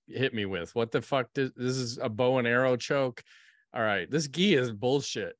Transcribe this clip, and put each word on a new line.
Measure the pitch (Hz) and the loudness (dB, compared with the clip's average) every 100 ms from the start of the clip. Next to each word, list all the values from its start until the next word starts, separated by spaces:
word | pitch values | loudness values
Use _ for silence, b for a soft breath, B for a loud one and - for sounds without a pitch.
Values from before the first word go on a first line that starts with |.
| - | -10
hit | 113 131 | -2 -2
me | 113 98 | 0 -4
with? | 92 82 117 | -4 -4 -4
What | 117 | -2
the | 135 | -2
fuck | - 139 120 | 0 -2 0
did, | 139 131 127 | -2 -4 -2
this | 127 131 | -4 -2
is | 120 123 | -6 -4
a | 127 | -4
bow | 107 127 131 | 0 2 2
and | 117 | 4
arrow | 123 131 123 | 4 4 2
choke? | - 143 131 - b b b b b | 0 0 0 -4 b b b b b
All | - | -2
right, | 110 98 85 | 0 0 0
this | 151 143 | -2 -2
gi | 156 202 147 | 2 4 4
is | 123 | 2
bullshit." | 104 123 143 - 117 87 | 0 0 2 0 -6 -8